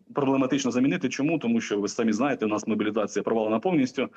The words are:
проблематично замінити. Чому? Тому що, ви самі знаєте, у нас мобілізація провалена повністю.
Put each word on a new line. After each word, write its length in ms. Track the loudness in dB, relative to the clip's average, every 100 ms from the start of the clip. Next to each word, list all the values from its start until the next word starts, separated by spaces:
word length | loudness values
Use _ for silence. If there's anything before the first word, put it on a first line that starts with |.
| -8
проблематично 560 | -2 2 2 2 0 0
замінити. 380 | 2 2 2 -2
Чому? 300 | -2 -2 0
Тому 220 | 0 0
що, 200 | 0 -2
ви 80 | -2
самі 240 | 0 0
знаєте, 340 | 0 0 0 -2
у 20 |
нас 180 | -2 -2
мобілізація 560 | -2 0 0 -2 -2
провалена 360 | 0 0 0 0
повністю. 500 | 2 2 0 0 -4